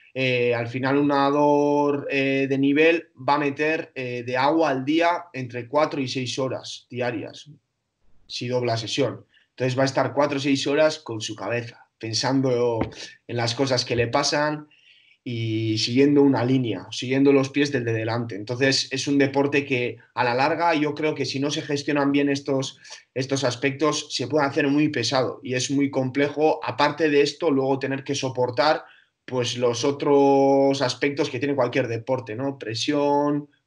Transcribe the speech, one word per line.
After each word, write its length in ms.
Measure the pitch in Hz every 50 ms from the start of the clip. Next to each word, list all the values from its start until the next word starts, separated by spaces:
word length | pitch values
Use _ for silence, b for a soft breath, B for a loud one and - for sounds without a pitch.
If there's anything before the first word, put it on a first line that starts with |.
| b b b
eh, 400 | 131 131 127 123 123 120 120 120
al 120 | 120 120 113
final 300 | 120 131 127 131 139 143
un 100 | 143 143
nadador, 1000 | 143 139 139 139 143 147 147 147 147 143 147 147 147 143 143 143 143 143 131 -
eh, 360 | 139 139 135 135 135 135 135
de 120 | 131 139 135
nivel 500 | 139 139 143 147 156 165 170 170 - _ _
va 200 | - 131 131 143
a 20 | 147
meter, 540 | 147 143 135 139 151 156 160 160 160 - -
eh, 280 | 131 127 123 123 123 120
de 140 | 117 123
agua 320 | 127 135 143 160 165 160 147
al 160 | 135 131 131
día 400 | 139 156 165 165 170 175 170 - - -
entre 360 | 131 127 110 113 123 117 120
cuatro 340 | - 147 156 151 165 147 135
y 60 | 123
seis 300 | - 135 127 117 - -
horas 480 | 131 131 117 - - - - - _ -
diarias, 600 | 127 123 123 123 117 98 82 - - - - 147 151 _ _ _ _ _ _ _ _ _ _ - - - _
si 200 | - - - 127
dobla 300 | 120 123 123 123 120 113
sesión. 480 | 113 110 101 - - 135 113 98 - - b b b b b
Entonces 280 | b - 123 131 127 131
va 40 | 135
a 40 |
estar 260 | 135 - 147 131 120 117
cuatro 240 | 139 143 147 143
o 40 | 135
seis 260 | 131 143 139 135 -
horas 320 | 147 143 147 156 156 156 -
con 240 | - - 117 110 107
su 120 | - 107
cabeza, 520 | 107 98 101 117 120 117 117 - - - _ _ -
pensando 800 | - 113 110 110 - 127 135 135 131 131 123 117 120 120 117 110 - - B B B B B B B
en 100 | - 117 120
las 160 | 117 117 -
cosas 320 | - 139 131 127 120 -
que 100 | - 123
le 100 | 117 117
pasan 640 | 113 117 143 143 - - 147 151 151 151 151 - b b b b b b b b b b b b
y 540 | 127 120 113 113 113 110 110 113 110 110 107
siguiendo 420 | - 123 120 131 139 147 143 143
una 240 | 143 139 135 113 120
línea, 440 | 123 135 135 123 113 98 87 - -
siguiendo 420 | - - 123 123 131 135 139 143 139
los 160 | 135 135 135
pies 240 | - 143 143 143 143
del 140 | 127 117
de 80 | 117 113
delante. 400 | 110 110 113 113 120 120 113 104
Entonces 540 | 101 104 107 123 120 139 135 135 - - - 131
es 160 | 135 - 147
un 80 | 143
deporte 480 | 139 139 135 135 139 139 143 143 143 135
que 320 | - 135 123 123 117 110 b b b b
a 120 | 117 123
la 100 | 120 120
larga 400 | 127 135 151 165 151 170 170 165
yo 200 | 147 151 147 151
creo 200 | 151 156 151 143
que 100 | 139 135
si 160 | - - 135
no 100 | 139 143
se 120 | 143 156 131
gestionan 500 | - 147 - - 156 147 147 139 139 139
bien 160 | 143 143 143
estos, 500 | 139 135 - - 139 135 131 - - B B B B B B B B
estos 300 | 127 135 - 139 135 139
aspectos 680 | 123 113 - - 139 135 135 156 151 147 151 - - -
se 120 | - 127
puede 180 | - 139 156 139
hacer 240 | 139 - 160 143 139
muy 220 | 143 147 151 147
pesado 500 | 147 127 113 - 147 131 123 101 - - -
y 120 | 120 123
es 160 | 127 127 -
muy 200 | 139 139 143 135
complejo, 720 | 139 135 131 127 127 139 143 147 143 143 151 156 147 - -
aparte 460 | 120 123 - 143 147 143 - 165 151
de 140 | 143 143 147
esto, 280 | 143 - - 170 160
luego 280 | 139 135 135 131 139 127
tener 260 | 131 131 135 135 131
que 100 | - 139
soportar, 720 | 131 - 131 117 127 123 120 117 151 143 151 160 165 B B B B B B B _ -
pues, 320 | - 127 127 120 113 117
los 280 | 120 123 120 117 113 127
otros 1000 | 139 139 143 160 147 143 139 139 139 139 135 139 139 139 139 139 139 135 135 139
aspectos 480 | 127 - - 147 143 143 147 156 -
que 80 | - 165
tiene 160 | 147 143 143
cualquier 320 | 139 123 127 127 139 123
deporte, 480 | 113 117 113 113 - 131 123 113 117 107
¿no? 240 | 113 135 139 135 131
Presión, 920 | - 113 117 113 - - 147 147 143 143 143 143 147 147 147 147 147 - _ _ _